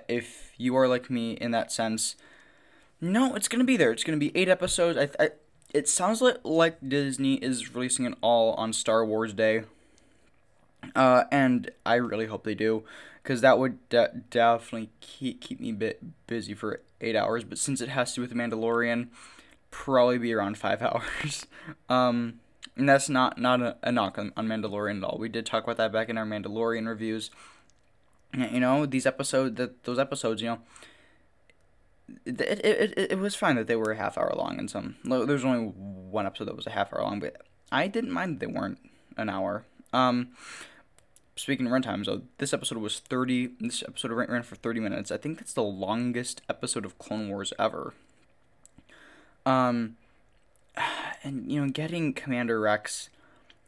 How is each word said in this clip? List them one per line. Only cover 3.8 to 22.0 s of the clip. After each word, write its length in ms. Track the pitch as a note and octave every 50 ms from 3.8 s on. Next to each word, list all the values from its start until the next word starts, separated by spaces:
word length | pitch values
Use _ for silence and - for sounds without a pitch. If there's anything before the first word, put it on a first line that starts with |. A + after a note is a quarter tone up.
| D#3 A#2
It's 120 | A2+ A#2 -
gonna 140 | E3 D#3+ D3+
be 180 | D3 D3+ -
eight 140 | F3 F#3 F#3
episodes. 480 | F#3 F3+ F3+ F#3 - - F3 E3+ E3 -
I, 120 | C#3+ C#3+ - - D#3
I, 60 | D3+ - - _ _ _ _ _ - -
it 140 | D3 C#3 -
sounds 340 | - - F3+ G3 A3 A3+
li-, 120 | C4 B3+ B3+ B3+ -
like 340 | - D#3 E3 E3 E3 E3 - - C3+
Disney 480 | C3+ C#3+ C#3+ C#3 C3 C3 C#3 C3+ C3+
is 380 | C3+ - C3 B2+ A#2+ A2 - -
releasing 300 | A#2+ B2 B2+ - - B2+
it 100 | A#2+ - -
all 320 | - A2 A#2 A#2 A2+ A2+ A2
on 200 | - A2 A2 A2
Star 320 | - - - A2 A2+ A2+
Wars 280 | A2 G#2+ A2 A2+ A2 G2+
Day. 300 | G2 A2 A2 A2 A2+ A2 - - _ _ _ _ _ _ _ _ _ _ _ _ _ _ _ _ _ _ _ _ - - - -
Uh, 300 | - C3 B2+ B2+ B2 - -
and 380 | C#3+ C#3+ C3+ B2+ B2+ A#2+ G2+ - - - -
I 100 | - A#2
really 300 | B2 B2 A2+ G2+ G#2+ A2+
hope 180 | A2 A2 G2 -
they 120 | G#2+ G#2
do, 280 | G#2 G#2+ A2 A2 A2 A2 - - - - - - - -
'cause 180 | - C3+ A#2+
that 180 | A2+ C3 B2 A2+
would 280 | C3 C3 A2 - - -
de-, 340 | - A#2 A2+ - - A#2+ G#2 -
definitely 580 | - A#2+ A#2 A#2 A#2 A2+ - - - A2+ A2 G#2+ _ -
keep, 400 | - - - - C3 B2+ - -
keep 180 | - - - -
me 120 | - A#2+
bit 300 | A2 G2 A2 A2 - - - E3+ - _ _
busy 280 | - A#2 A#2 G2+ G2 G#2
for 280 | G#2 - G#2+ - - - _ _ -
eight 160 | - A2+ A2
hours. 280 | G#2+ G#2 G#2+ A2+ A#2 A2
But 160 | G2+ G#2+ -
since 200 | - - C#3 B2+
it 100 | A#2+ B2
has 220 | C3+ C3+ B2 B2
to 40 | -
do 60 | -
with 100 | B2 B2
The 40 | A#2+
Mandalorian, 760 | A#2+ A#2+ A#2+ A#2 A2 A2 A#2 A#2 A#2 A#2+ A#2+ A#2 A#2+ A#2+ A#2 - - - - - - - - - _ _ -
probably 460 | - - - - C3+ B2+ B2 B2 B2 B2
be 160 | A#2 A#2 A2+
around 240 | G#2+ G2+ G2 G#2+ -
five 240 | - G2+ G2 G#2
<laughs> 0 |
hours. 640 | A#2 B2 - A#2 A2 - - - - D3+ - - - - - - - - D3+ _ _ -
Um, 500 | B2 B2+